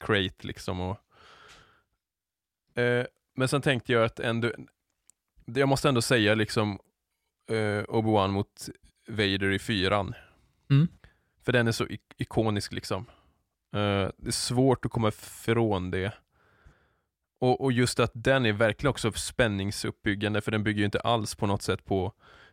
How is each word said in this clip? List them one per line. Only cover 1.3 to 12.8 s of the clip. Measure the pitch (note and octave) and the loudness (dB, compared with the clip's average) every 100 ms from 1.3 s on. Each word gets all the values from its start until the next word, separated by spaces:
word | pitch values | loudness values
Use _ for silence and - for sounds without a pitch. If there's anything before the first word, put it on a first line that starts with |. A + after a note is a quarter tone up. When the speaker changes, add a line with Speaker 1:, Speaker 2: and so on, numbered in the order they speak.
| - - - _ _ _ _ _ _ _ _ _ _ _ - | -20 -20 -20 _ _ _ _ _ _ _ _ _ _ _ -2
Speaker 1:
eh, | B2 A#2+ B2 _ _ | 0 0 -2 _ _
men | - B2+ | -2 0
sen | D3 | 0
tänkte | D3+ B2+ - | 0 0 2
jag | A#2+ | 2
att | A2+ - | 2 0
ändå, | B2 A#2 A2+ - B1+ _ _ _ _ _ _ _ - | -4 -2 -2 -4 -12 _ _ _ _ _ _ _ -6
det, | A#2+ | 0
jag | C#3 | 2
måste | C3+ D#3 | 4 4
ändå | B2+ | 2
säga | - B2+ G#2 | 4 4 4
liksom, | A2 G#2+ - G#2+ G2 _ _ _ _ _ _ - | 4 2 0 -2 -2 _ _ _ _ _ _ -6
eh, | A2+ G#2+ G#2 G2+ | -2 0 -2 -2
Obi-Wan | A2+ A2 G#2+ G2 | 0 2 4 4
mot | G2 G#2 - - - _ _ - | 2 -2 -8 -18 -18 _ _ -8
Vader | G#2+ G2+ G2 G2 | -2 0 2 0
i | F#2+ | 0
fyran. | - G#2+ F#2 G#2 F#2+ - - _ _ _ - | -2 -2 2 0 -2 -8 -18 _ _ _ 0
Speaker 2:
Mm. | C#3 E3 - - _ _ _ | 2 2 -2 -20 _ _ _
Speaker 1:
För | - | -2
den | B2 A#2 | 2 2
är | |
så | A2 - | 0 -4
ik-, | - _ - | -8 _ -10
ikonisk | - - A2 G#2 - | -4 -2 0 -2 -4
liksom. | G2 | -8